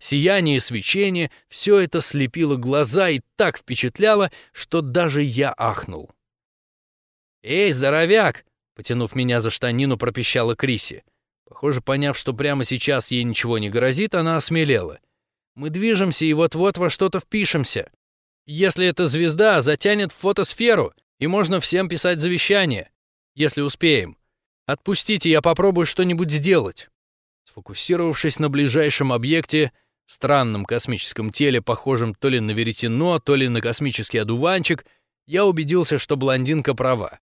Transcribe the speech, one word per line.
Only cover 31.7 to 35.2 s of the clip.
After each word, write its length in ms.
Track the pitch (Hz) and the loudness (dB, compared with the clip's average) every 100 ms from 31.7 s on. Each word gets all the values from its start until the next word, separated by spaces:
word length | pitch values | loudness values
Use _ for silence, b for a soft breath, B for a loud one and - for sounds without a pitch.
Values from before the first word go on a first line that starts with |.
| 110 135 127 117 | -4 -2 -2 -2
то 140 | 101 139 | -2 -2
ли 100 | 127 | 0
на 140 | 107 | 0
веретено, 640 | 107 117 - 117 120 175 165 | -2 -2 -2 -2 0 0 0
то 160 | - | 2
ли 140 | 139 131 | 2 2
на 120 | 117 | 0
космический 580 | 117 113 143 117 107 113 | -2 -2 -4 -4 -4 -2
одуванчик, 680 | 107 117 165 190 160 160 - _ _ _ | -2 0 2 2 0 -2 -6 _ _ _